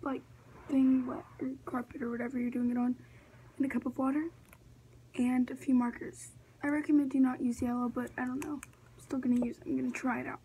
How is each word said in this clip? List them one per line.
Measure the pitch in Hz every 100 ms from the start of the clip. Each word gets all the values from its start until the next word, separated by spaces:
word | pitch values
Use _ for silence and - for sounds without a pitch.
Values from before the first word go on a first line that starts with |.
like, | 285 262 - - - - -
thing | 269 262 262 254
wet | - - -
or | 262 269 -
carpet | 254 240 277
or | 240
whatever | 233 240 254
you're | 240
doing | 240 240
it | 240
on, | 247 247 - - - - - -
and | 269
a |
cup | 240 254
of | 247
water, | 262 285 330 - - - - - - - - -
and | 247 254 247
a | 262
few | - 254
markers. | 240 - - - - - - -
I | 285
recommend | 294 294 294 277
you | 277
not | 262 254
use | 254 233
yellow, | 247 247 247
but | 240 240 -
I |
don't | 254 254 302
know. | 285
I'm | - - - -
still | - 269
gonna | 254 240 240
use | 233
it. | -
I'm | 262
gonna | 254
try | 240 262 240
it | 247
out. | -